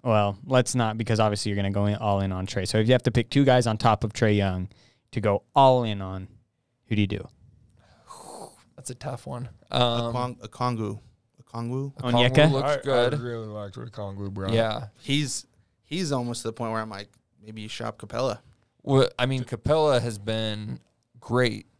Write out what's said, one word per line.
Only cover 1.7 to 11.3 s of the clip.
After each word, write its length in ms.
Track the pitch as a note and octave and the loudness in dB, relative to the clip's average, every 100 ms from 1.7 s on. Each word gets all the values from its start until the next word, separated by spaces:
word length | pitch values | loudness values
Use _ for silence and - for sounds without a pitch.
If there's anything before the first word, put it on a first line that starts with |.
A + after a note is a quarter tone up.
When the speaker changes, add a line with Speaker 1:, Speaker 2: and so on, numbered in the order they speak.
Speaker 1:
go 140 | G2+ G2+ | 2 0
in, 100 | G#2 | 0
all 240 | G#2+ G2 | 0 0
in 100 | F#2+ | 0
on 120 | F#2 F#2+ | -2 -4
Trae. 200 | - F2+ | -4 0
So 120 | A2 | 0
if 80 | A2 | 4
you 60 | |
have 100 | B2+ | 4
to 80 | - | 4
pick 180 | A#2 A#2 | 0 2
two 160 | C#3 C3+ | 4 6
guys 220 | B2+ A#2 | 6 4
on 100 | A2 | 2
top 260 | A#2 G#2+ | 2 2
of 80 | G#2+ | 0
Trae 220 | - A2 G#2 | 0 2 4
Young 320 | G2 F#2 F2+ - _ _ _ | 2 -2 -8 -12 _ _ _
to 100 | - | -2
go 220 | G#2 G2 _ - | 0 -2 _ 6
all 280 | C3+ B2+ | 6 6
in 180 | A#2 G2+ | 2 -4
on, 260 | F#2+ F#2+ G2 - _ _ _ _ _ | -6 -10 -12 -18 _ _ _ _ _
who 80 | G#2+ | 0
do 60 | |
you 60 | G2+ | 2
do? 200 | G#2 - _ - _ _ _ _ _ - - - - - - _ - | -2 -8 _ -20 _ _ _ _ _ -20 -20 -18 -18 -18 -20 _ -18
Speaker 2:
That's 140 | - | -14
a 60 | B2 | -10
tough 300 | C3 B2+ - | -10 -10 -10
one. 200 | B2 B2 - _ | -10 -12 -14 _
Um, 420 | B2+ A#2+ A#2 A#2 | 0 2 0 -2
Speaker 3:
Okong-, 260 | B2 B2 B2 | -4 -6 -8
Okongwu. 600 | G#2+ - B2 A#2 G#2 G#2+ - _ _ | -16 -4 -2 -2 -6 -8 -14 _ _